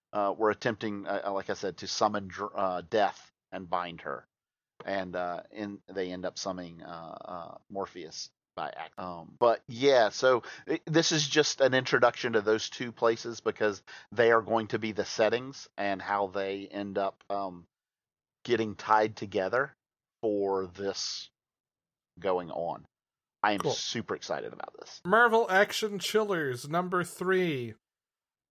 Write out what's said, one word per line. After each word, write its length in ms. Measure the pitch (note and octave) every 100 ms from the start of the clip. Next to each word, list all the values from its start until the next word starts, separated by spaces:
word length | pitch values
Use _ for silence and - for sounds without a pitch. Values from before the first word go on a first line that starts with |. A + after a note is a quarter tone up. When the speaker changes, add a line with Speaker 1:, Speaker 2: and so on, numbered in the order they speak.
| _
Speaker 1:
uh, 180 | G#2 G2+ F#2+
were 140 | G#2+
attempting, 560 | G2+ B2+ A2 A2+ G2+ F2
uh, 240 | G2 G2+
like 180 | G2 F#2+
I 40 |
said, 220 | G2 G2 E2+
to 80 | G2
summon 420 | - A2 G#2+ G2
dr-, 240 | F2 G2+ G2+
uh, 240 | G2 F2 E2+
death 420 | A2 G2 - - _ _
and 160 | F#2+ F2+
bind 320 | F2+ F2 E2+
her. 240 | D2+ C2+ - _ _ _ _ -
And, 320 | - G2 F#2 F2+
uh, 240 | F2 F2 -
in, 280 | - G#2 G2+ -
they 200 | F#2+ F#2
end 140 | F2+ F2+
up 120 | -
summoning, 440 | G2+ F#2 F2 E2
uh, 340 | D#2+ E2 E2 -
uh, 300 | - F2+ E2 - _
Morpheus 580 | G2 F#2+ F#2 D#2+ - - _ _ -
by 120 | D2+
ac-, 240 | - D#2+ -
um, 340 | F#2 E2+ D#2+ -
but 220 | A#2+ A2+ -
yeah, 440 | A2+ C#3 C3 G#2+
so 320 | - C3 B2 - - -
i-, 120 | D#3+ -
this 240 | D#3 D#3+
is 160 | D#3+ D3
just 340 | D3+ D3 -
an 140 | C3+
introduction 600 | C3 B2+ B2+ A#2+ - B2
to 60 | A2+
those 300 | G2+ A2 -
two 220 | - B2
places 480 | A2+ A#2 A2+ A#2+ A2+
because 420 | A2+ G2+ G#2+ G2 - - -
they 180 | G#2 A#2
are 120 | A#2
going 260 | G2 A2+ G#2+
to 100 | A2
be 140 | A2
the 120 | G2+
settings 640 | F#2+ - G#2+ A2+ C3 C3+ - -
and 240 | G2+ F#2+
how 280 | F#2+ G2+ G2
they 400 | G2 G2 G2 G2
end 280 | G2+ G2+ G2
up, 180 | G2 - -
um, 340 | G2+ G2 F2+ E2+ _ _ _ _ _ _ _
getting 300 | - A#2 A2
tied 420 | G2 - G#2+ A2 G#2+
together 580 | G#2 G2+ F#2+ A#2 C#3+ _ _ _ _ _
for 440 | A2+ G#2 G2 F#2+ F#2 F2
this 520 | G2 F#2 - - - _ _ _ _ _ _ _ _ -
going 300 | F#2+ F2+ E2+
on. 340 | - E2+ - - _ _ _ _ _
I 100 | G#2
am 60 | G#2
Speaker 2:
Cool. 140 | D3+
Speaker 1:
super 420 | A#2 - B2 -
excited 380 | G2+ - D2+ A1
about 200 | - - -
this. 220 | - -
Speaker 2:
Marvel 420 | - G#3 A#3 A3 G#3
Action 480 | F#3 G3+ - A3 G3+
Chillers, 720 | - G#3+ G#3+ F#3 C#3+ B2 C#3+
number 340 | E3 F3+ F3+
three. 680 | F3 - F#3 F#3 F3+ C#3 A#2+ G#2+ _ _ _ _ _ _ _